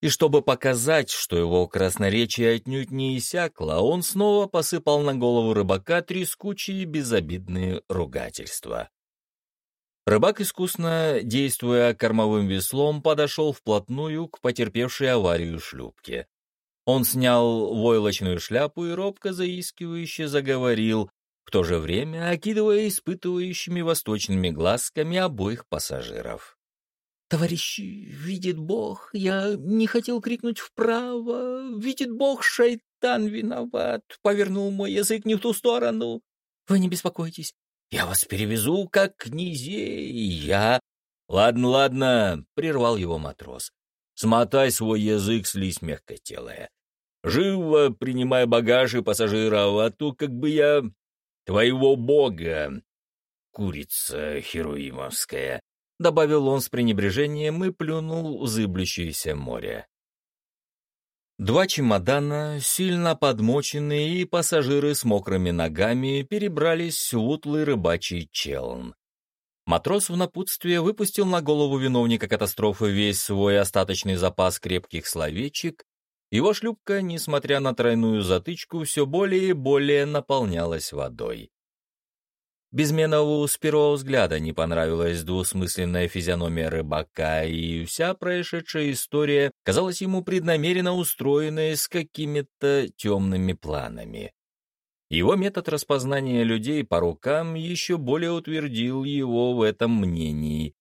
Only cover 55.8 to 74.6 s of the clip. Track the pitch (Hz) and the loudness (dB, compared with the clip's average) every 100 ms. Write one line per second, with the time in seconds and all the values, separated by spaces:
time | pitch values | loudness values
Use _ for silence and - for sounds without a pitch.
55.8 | _ _ 170 160 156 151 135 139 - 123 | _ _ 2 4 4 4 2 0 -2 0
56.8 | 120 104 101 95 147 151 151 160 190 180 | 2 2 0 0 -2 -2 -4 -2 -4 -4
57.8 | 156 160 160 165 160 139 135 110 107 92 | -4 -4 -4 -6 -6 -6 -4 0 0 0
58.8 | 92 - 85 73 82 73 65 58 50 55 | -4 -4 -6 -6 -4 -4 -6 -8 -8 -10
59.8 | - _ _ _ _ _ _ _ _ _ | -12 _ _ _ _ _ _ _ _ _
60.8 | _ _ _ _ _ _ 98 131 190 - | _ _ _ _ _ _ 0 2 2 2
61.8 | 131 101 90 143 143 147 151 147 131 - | 2 2 2 0 0 -4 -4 -4 -4 0
62.8 | 185 175 170 156 143 117 110 139 143 147 | 0 0 0 2 2 2 2 2 0 -4
63.8 | 147 147 151 175 180 175 160 165 127 143 | -2 -2 -2 -2 -2 0 0 0 2 2
64.8 | 147 143 120 101 98 95 90 87 82 78 | 2 0 2 0 2 0 0 0 0 0
65.8 | 104 123 135 139 135 208 202 156 160 165 | 0 2 0 -2 -2 -2 -2 0 0 0
66.8 | 170 151 - 120 113 151 147 151 151 127 | -2 -4 -2 0 0 -2 -2 -2 0 2
67.8 | 85 85 - 87 80 - - 69 62 62 | 2 0 -2 -8 -8 -8 -6 -6 -6 -8
68.8 | 62 - _ _ _ _ _ _ - 170 | -12 -18 _ _ _ _ _ _ 0 0
69.8 | - 196 196 175 180 - 196 - 175 175 | 2 -2 0 -2 -2 -4 -6 -4 0 2
70.8 | 165 214 208 - 190 180 147 151 147 139 | 2 0 -2 0 2 2 2 2 2 2
71.8 | 131 123 117 117 117 107 101 - 107 95 | 2 2 4 2 0 0 0 0 0 2
72.8 | 107 98 104 98 - 101 101 101 98 - | 0 2 0 0 -2 2 4 4 4 2
73.8 | 95 95 98 92 92 - 92 90 | 0 0 -2 0 0 2 0 0